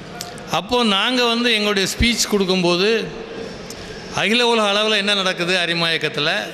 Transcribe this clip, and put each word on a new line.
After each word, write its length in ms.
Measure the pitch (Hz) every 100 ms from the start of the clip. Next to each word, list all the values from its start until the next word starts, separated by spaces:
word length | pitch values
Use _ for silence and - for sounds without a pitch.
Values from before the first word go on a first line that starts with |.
| - - - - -
அப்போ 340 | 156 190 247
நாங்க 400 | 226 196 226 254
வந்து 280 | 240 233 240
எங்களுடைய 360 | 214 208 202 185 -
ஸ்பீச் 300 | 233 226 -
கொடுக்கும்போது, 760 | 208 185 185 170 175 202 226 180 - - - - - - - - - -
அகில 320 | - 185 240 240
உலக 240 | 233 208
அளவுல 260 | 202 214 208
என்ன 180 | 202
நடக்குது 420 | 202 185 170 175 185
அரிமா 320 | 170 170 165
இயக்கத்துல, 440 | 160 151 151 151 202 202